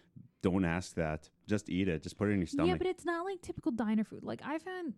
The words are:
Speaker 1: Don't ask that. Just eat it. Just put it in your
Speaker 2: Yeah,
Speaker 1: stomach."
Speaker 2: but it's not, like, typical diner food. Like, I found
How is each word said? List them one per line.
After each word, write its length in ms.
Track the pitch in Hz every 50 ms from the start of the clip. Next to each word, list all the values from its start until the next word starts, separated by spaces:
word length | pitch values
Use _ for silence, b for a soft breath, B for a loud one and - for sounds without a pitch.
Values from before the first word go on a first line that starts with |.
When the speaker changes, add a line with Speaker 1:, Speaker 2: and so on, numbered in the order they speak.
| b b b - - - _ _ -
Speaker 1:
Don't 220 | 98 87 98 95
ask 280 | 85 82 90 92 - -
that. 340 | - 82 78 76 78 - - _ _ _
Just 240 | - 104 104 - -
eat 180 | - 90 98 92
it. 140 | 82 78 -
Just 160 | 90 - -
put 100 | 104 104
it 40 | 104
in 60 | 98
your 60 | 90
Speaker 2:
Yeah, 180 | 80 - 277 -
Speaker 1:
stomach." 140 | 349 - -
Speaker 2:
but 80 | -
it's 180 | 370 359 - -
not, 180 | 320 339 330 339
like, 160 | 381 392 359
typical 320 | - - 349 - - 320 240
diner 320 | 220 247 208 220 214 220
food. 180 | - - - -
Like, 180 | - - - -
I 140 | - 294 320
found 340 | 311 381 370 370 349 311 214